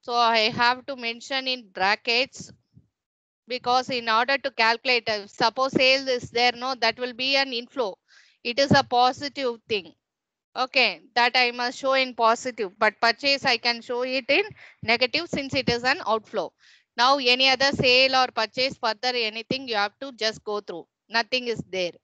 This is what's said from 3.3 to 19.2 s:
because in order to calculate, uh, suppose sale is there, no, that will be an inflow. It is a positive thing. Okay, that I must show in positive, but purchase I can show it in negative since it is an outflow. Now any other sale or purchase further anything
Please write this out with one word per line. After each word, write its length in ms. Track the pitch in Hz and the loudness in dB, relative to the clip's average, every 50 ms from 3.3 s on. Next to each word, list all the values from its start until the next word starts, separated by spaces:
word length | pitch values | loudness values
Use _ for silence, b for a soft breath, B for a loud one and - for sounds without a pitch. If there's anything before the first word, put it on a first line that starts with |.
| _ _ _ | _ _ _
because 420 | _ 240 247 _ 247 247 254 254 - | _ -10 -6 _ 2 2 2 2 0
in 200 | 269 247 233 233 | -4 -4 -2 2
order 300 | 220 220 247 247 277 277 | 2 2 2 2 0 -2
to 120 | _ 277 | _ -6
calculate, 580 | 247 - 226 220 233 240 _ 269 254 240 220 - | -2 2 2 2 2 0 _ 0 0 0 0 -2
uh, 200 | 220 214 196 208 | -4 -4 -6 -10
suppose 440 | - - 254 226 214 - 262 269 - | -4 0 0 0 2 0 -2 0 2
sale 360 | - 262 254 262 269 277 262 | 2 4 4 4 2 0 -2
is 220 | 254 247 247 - | -4 -4 -4 -4
there, 220 | - 233 240 247 240 | -2 0 2 2 0
no, 180 | 240 240 262 269 240 | 0 -6 -6 -4 0
that 180 | 233 226 226 240 | 0 -2 -2 -2
will 140 | 247 254 247 | -6 -10 -6
be 240 | 220 254 262 277 | -6 -4 0 2
an 160 | 269 269 269 254 | 0 0 0 -4
inflow. 440 | 233 247 233 _ 277 247 196 180 _ _ b b b b b b b b | -10 -10 -10 _ -4 -4 -4 -6 _ _ b b b b b b b b
It 160 | 240 240 220 | -6 0 0
is 140 | 277 285 - | 2 4 4
a 100 | 277 269 | 4 4
positive 760 | - 254 240 247 254 269 - 285 285 240 294 277 247 233 226 _ _ | 2 2 4 4 4 2 -2 -8 -10 -8 -4 -6 -6 -6 -8 _ _
thing. 240 | 233 202 175 160 - _ _ _ _ _ _ _ _ _ _ _ _ | -6 -6 -6 -8 -20 _ _ _ _ _ _ _ _ _ _ _ _
Okay, 460 | - 254 262 - 277 247 214 185 156 _ - _ | -6 -6 -2 2 2 2 2 0 -4 _ -6 _
that 180 | 247 233 240 220 | 2 2 2 4
I 160 | 262 247 240 | 2 2 2
must 280 | 240 247 247 240 254 - | 0 -2 -6 -6 -6 -4
show 140 | - 269 262 | -2 0 0
in 220 | 262 262 254 240 | 0 0 -2 -2
positive, 580 | - 233 220 226 233 - 254 240 - 226 185 180 _ | 2 2 2 2 2 -2 -10 -6 -6 -8 -8 -4 _
but 200 | 220 214 208 _ | 0 0 0 _
purchase 440 | - 233 226 - - 277 277 277 - | 0 0 0 2 0 0 0 0 0
I 140 | 277 247 233 | 0 -2 0
can 240 | - 247 233 233 226 | 0 -2 -4 -4 -6
show 200 | - 247 240 247 | -8 -6 -4 -4
it 220 | 262 254 262 247 - | -2 -4 -4 0 0
in 140 | 277 330 415 427 - B B B B B B | 0 0 0 -2 -6 B B B B B B
negative 460 | 208 233 233 247 247 - 294 339 339 | -2 0 0 0 0 -2 -4 -4 -4
since 260 | - 285 277 269 - | -6 -6 -6 -4 -4
it 140 | 277 247 226 | -4 -2 0
is 160 | 240 240 240 | -2 0 0
an 140 | 254 277 359 - | -2 -2 -2 -2
outflow. 460 | 196 220 226 220 - - 208 170 135 _ b b b b b b b _ | -2 -2 -2 -4 -6 -6 -6 -6 -6 _ b b b b b b b _
Now 220 | - 240 254 277 285 | 2 4 4 4 4
any 320 | 262 247 247 254 262 269 | 4 2 2 4 4 2
other 220 | 262 247 269 277 285 | 2 4 2 0 0
sale 440 | - - 254 247 254 262 262 262 | 2 2 4 4 6 4 4 4
or 120 | 262 254 247 - | 2 0 0 0
purchase 440 | - 220 214 _ - 254 269 - _ | -4 -4 -4 _ -4 -4 -4 -4 _
further 340 | - 226 220 208 - 254 247 | -4 -4 -4 -2 -4 -4 -2
anything 540 | 247 | -2